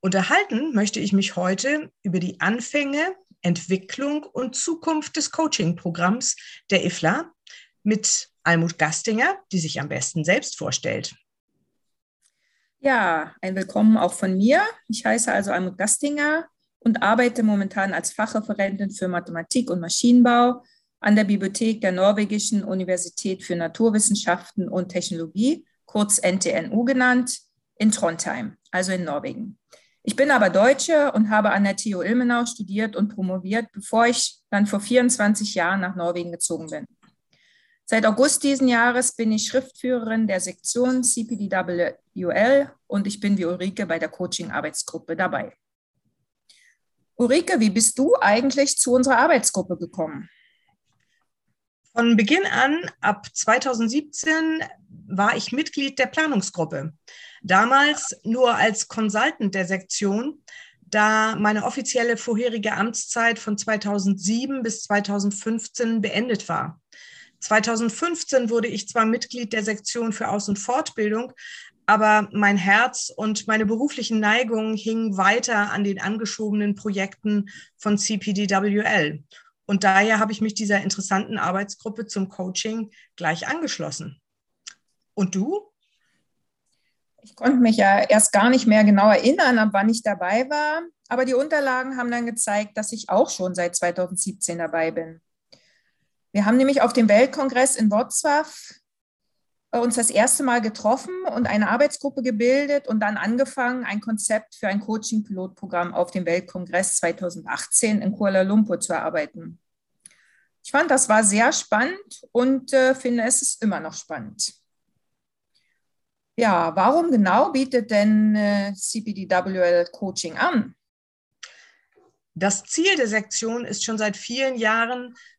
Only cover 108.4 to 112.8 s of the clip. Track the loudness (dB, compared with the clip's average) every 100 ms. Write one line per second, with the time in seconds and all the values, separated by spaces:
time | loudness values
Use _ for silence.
108.4 | 2 2 2 -2 -4 -4 -4 -4 -6 -10
109.4 | -18 -18 _ _ _ _ _ _ _ _
110.4 | _ _ -2 0 2 2 4 4 4 4
111.4 | 2 2 -2 0 0 -4 -14 -20 -4 0
112.4 | 2 0 2 2